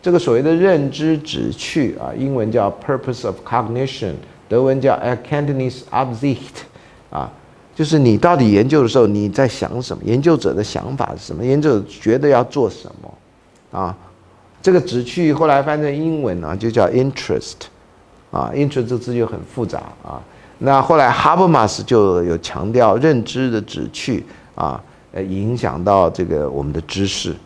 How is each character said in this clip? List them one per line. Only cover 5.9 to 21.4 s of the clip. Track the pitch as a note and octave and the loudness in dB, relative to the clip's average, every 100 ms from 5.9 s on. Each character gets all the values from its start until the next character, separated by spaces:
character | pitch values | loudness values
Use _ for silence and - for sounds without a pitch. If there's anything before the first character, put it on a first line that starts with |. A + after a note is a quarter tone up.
| B2+ C3 A2+ C#3+ B2 - - - - - - - | -4 -4 -2 -2 -4 -6 -18 -20 -20 -20 -20 -12
啊， | - C2 - - - - | -10 -10 -12 -20 -20 -20
就 | - D3+ | -6 0
是 | D#3 | 4
你 | B2+ G#2+ | 4 4
到 | E3+ E3+ | 4 4
底 | A#2 | 6
研 | G2+ B2 | 4 4
究 | D3+ | 4
的 | A#2 | 4
时 | C3 | 4
候 | A2 | 4
你 | G#2 G#2 | 2 -2
在 | F#2+ C3+ | 0 0
想 | - - A#2 | 0 -6 -6
什 | B2+ - | -8 -8
么， | |
研 | - A#2+ | -2 0
究 | D3+ D#3+ | 2 2
者 | F2+ | 0
的 | D2 | -2
想 | G#2 - - C3+ | -4 -6 -8 -4
法 | - F2 | -4 -4
是 | - | -10
什 | D#2 | -6
么， | |
研 | B2 C#3 | 0 2
究 | D3+ A2 | 2 0
者 | G2 | -2
觉 | - G#2+ B2 | -4 0 2
得 | D3 | 4
要 | C3 | 4
做 | B2 D3 A2+ | 2 0 -2
什 | - - - | -2 -18 -20
么， | - - _ _ _ _ _ F#2 | -20 -20 _ _ _ _ _ -8
啊， | F#2 F#2+ - _ _ _ _ _ | -6 -8 -18 _ _ _ _ _
这 | F#3 | 2
个 | F3+ | 2
旨 | C3 B2 | 2 -4
趣 | B2 - E3 | -4 -2 0
后 | C#3+ D#3+ | 2 2
来 | C#3 | 2
翻 | C#3+ D3+ | 2 -2
成 | D3+ C#3+ | -2 -2
英 | D#3+ D#3 | -2 -2
文 | B2+ F2+ | -2 -4
啊， | D#2 | -4
就 | F#2+ A2+ | -4 -2
叫 | A#2 G2 | 2 2
interest， | B2 C3+ C3+ - - - - - _ _ _ _ - _ | 2 0 -4 -4 -4 -4 -16 -20 _ _ _ _ -20 _
啊， | - A#1+ | -6 -4
interest | C#3 C#3+ C3+ A#2 | -2 -2 -2 -2
这 | B2 | -4
个 | |
字 | A#2 A#2+ | -4 -2
就 | A2+ | -2
很 | G#2 | -4
复 | E2 - A2 | -12 -8 -6
杂 | - - - | -6 -12 -18
啊。 | - C2 - - - - | -16 -16 -16 -20 -20 -6
那 | C3 C#3 | 2 2
后 | C3+ D#3+ | 4 4
来 | B2+ | 4
Habermas | - D3 E3+ | 4 2 4